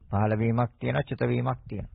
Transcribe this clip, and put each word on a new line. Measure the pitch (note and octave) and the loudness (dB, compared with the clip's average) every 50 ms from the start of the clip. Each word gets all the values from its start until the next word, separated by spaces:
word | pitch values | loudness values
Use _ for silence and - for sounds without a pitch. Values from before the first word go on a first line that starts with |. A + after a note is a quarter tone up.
| - | -8
පහළ | - G2+ G2+ G#2+ G#2+ G#2+ | -2 0 2 2 2 2
වීමක් | G#2+ A2+ A#2 A2+ A#2+ A#2+ A2+ - | 2 2 2 2 2 0 0 -2
තියෙනවා, | _ B2 B2 B2 C#3+ C#3+ | _ -4 -2 0 -2 -2
චුත | - B2+ - | -2 -2 -2
වීමක් | B2+ B2 B2 B2 B2 C3 B2+ - - | 0 0 2 0 0 -2 -2 -4 -8
තියෙනවා. | - G#2+ G2+ - - | -10 -10 -8 -10 -10